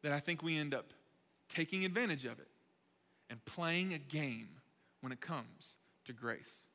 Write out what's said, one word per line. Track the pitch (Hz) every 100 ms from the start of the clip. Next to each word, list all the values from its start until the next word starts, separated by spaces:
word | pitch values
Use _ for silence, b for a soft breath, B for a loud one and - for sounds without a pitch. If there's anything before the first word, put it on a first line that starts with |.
that | 147
I | 143
think | 143 165
we | 160 160
end | 147
up | 139 - - - _ _ _ _
taking | - 165 190 190
advantage | 185 240 151 127
of | 117
it | 67 _ _ _ _ _ b b b
and | 117 -
playing | - 170 170 185
a | 165
game | 139 151 143 113 110 117 - _ b b
when | 131
it | 127
comes | - 160 120 - - - b b
to | -
grace. | 117 120 95 - - -